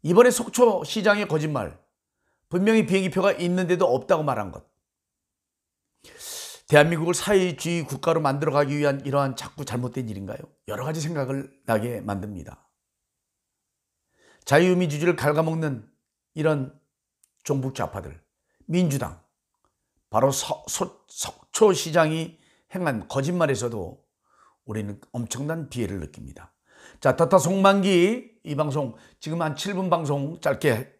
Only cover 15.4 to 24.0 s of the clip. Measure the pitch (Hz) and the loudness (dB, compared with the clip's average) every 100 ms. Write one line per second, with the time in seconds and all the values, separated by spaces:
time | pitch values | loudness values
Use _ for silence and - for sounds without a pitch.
15.4 | 160 165 156 123 104 _ _ _ _ 156 | 0 -2 -4 -6 -10 _ _ _ _ -2
16.4 | 156 147 135 - _ _ _ _ _ _ | 0 0 -4 -12 _ _ _ _ _ _
17.4 | - 143 131 131 95 101 82 80 _ _ | -4 -4 -4 -6 -8 -8 -12 -18 _ _
18.4 | _ _ - 170 175 139 127 85 _ _ | _ _ -4 0 0 0 -6 -12 _ _
19.4 | _ _ _ _ _ _ _ 107 135 - | _ _ _ _ _ _ _ 2 2 0
20.4 | - 151 - - 180 - _ - - - | -6 -8 -8 -6 -8 -10 _ -12 -12 -12
21.4 | _ - 220 175 165 165 156 160 160 - | _ 4 4 4 0 2 2 0 -6 -12
22.4 | _ _ _ 185 170 117 - 135 139 180 | _ _ _ -4 -2 -4 -4 -4 -2 0
23.4 | 156 123 120 113 87 - | 0 0 -2 -6 -10 -14